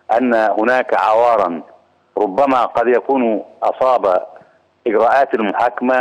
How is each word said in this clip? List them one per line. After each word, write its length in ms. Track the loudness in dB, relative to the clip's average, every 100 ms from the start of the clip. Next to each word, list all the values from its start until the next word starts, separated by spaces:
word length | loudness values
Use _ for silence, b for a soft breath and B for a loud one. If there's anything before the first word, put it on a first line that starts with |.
| -4 -2
أن 160 | 0
هناك 600 | 0 0 0 0 0 0
عوارا 680 | 0 2 2 4 2 0 -4 -12 -20 _ _ _ -4
ربما 480 | -2 0 0 0 0
قد 220 | 0 0
يكون 560 | 0 0 -2 0 -2 -6 -6
أصاب 600 | -4 0 0 2 2 0 -4 -18 B B _ _ -2
إجراءات 460 | 0 2 2 0
المحاكمة 600 | -2 -4 -2 -2 -2 -2 0